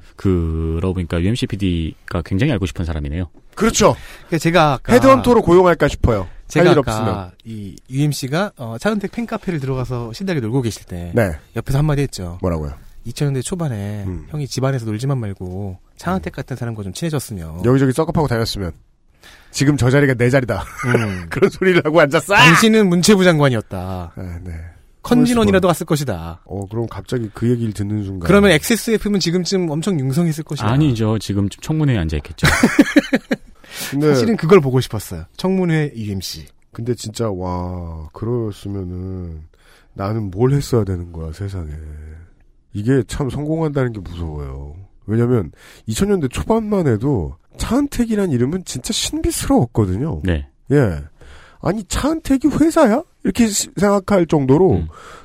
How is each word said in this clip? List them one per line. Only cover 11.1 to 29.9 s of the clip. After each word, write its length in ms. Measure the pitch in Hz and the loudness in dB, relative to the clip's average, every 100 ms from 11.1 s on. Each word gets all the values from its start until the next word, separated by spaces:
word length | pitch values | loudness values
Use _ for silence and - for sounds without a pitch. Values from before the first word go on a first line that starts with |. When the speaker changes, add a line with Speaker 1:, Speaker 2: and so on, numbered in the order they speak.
| 117 | 0
Speaker 2:
네. 160 | 98 76 - 113 | 0 -2 -8 -8
Speaker 3:
옆에서 220 | - 135 | -2 0
한마디 240 | 151 143 | 2 0
했죠. 360 | 131 - 87 85 | -2 -6 -10 -4
Speaker 2:
뭐라고요? 320 | 95 82 73 - - - | -2 -2 -6 -10 -16 -16
Speaker 3:
이천 240 | 117 - 147 | -12 -4 -2
년대 140 | 131 | -2
초반에 640 | - 180 156 107 101 104 95 | -4 -4 -4 -4 -6 -6 -8
Speaker 2:
음. 220 | 87 73 | -8 -8
Speaker 3:
형이 180 | 151 135 | -8 -6
집안에서 380 | 123 131 131 110 | -2 -2 -2 -2
놀지만 320 | 107 135 131 | -4 -2 -2
말고 600 | 104 95 92 92 101 92 _ - | -4 -6 -8 -6 -8 -10 _ -10
차은택 360 | 170 185 180 | -4 -4 -4
Speaker 2:
음. 20 | - | -10
Speaker 3:
같은 200 | - 127 | -8 -6
사람과 280 | 117 107 | -6 -6
좀 100 | 98 | -8
친해졌으면. 720 | - 170 147 - 98 80 85 110 | -6 -4 -4 -6 -10 -10 -2 2
Speaker 2:
여기저기 260 | 135 135 | 4 4
썩업하고 340 | 127 160 165 135 | 2 0 0 0
다녔으면 460 | 117 110 104 87 - _ _ _ _ - - _ | 0 -2 -4 -6 -8 _ _ _ _ -20 -20 _
지금 260 | - 143 139 | 0 2 4
저 140 | 123 | 4
자리가 240 | 143 139 117 | 4 4 2
내 140 | 123 | 2
자리다. 340 | 135 117 98 - - 123 | 2 0 -4 -6 -6 0
Speaker 3:
음. 400 | 120 107 92 85 | 0 0 -4 -6
Speaker 2:
<laughs> 20 | |
그런 180 | - 196 | 0 0
소리를 320 | - 185 170 | 2 2 2
하고 160 | 151 165 | 4 4
앉았어. 360 | 147 156 160 202 | 4 2 2 6
Speaker 3:
당신은 540 | 247 165 220 220 196 | 6 6 6 6 4
문체부 340 | 175 165 196 | 4 6 6
장관이었다. 880 | 180 156 139 113 - 95 92 92 85 - | 6 6 4 2 -4 -8 -6 -8 -8 -12
Speaker 2:
아, 240 | 92 87 | -12 -10
네. 80 | 87 80 85 - _ _ | -12 -12 -14 -20 _ _
Speaker 3:
컨진원이라도 600 | - 247 247 240 208 190 | 0 4 4 4 4 4
Speaker 2:
그럴 0 | |
수가. 60 | 180 | 2
Speaker 3:
갔을 160 | 156 170 | 0 0
것이다. 540 | 151 131 87 82 80 - | -2 -2 -6 -8 -12 -12
Speaker 2:
어, 220 | 98 98 | -10 -8
그럼 180 | 110 117 | -6 -6
갑자기 400 | 95 - 127 107 | -8 -6 -4 -4
그 160 | - 117 | -2 0
얘기를 240 | 120 113 | 0 -2
듣는 300 | 101 101 104 | -4 -4 -4
순간. 240 | 98 95 85 | -4 -4 4
Speaker 3:
그러면 240 | 202 202 | 6 6
엑스에스에프는 680 | 151 - 220 - 214 208 202 | 4 2 -2 0 -2 0 0
지금쯤 480 | 165 185 170 190 170 | 0 0 0 -2 -2
엄청 280 | 147 202 | -2 -2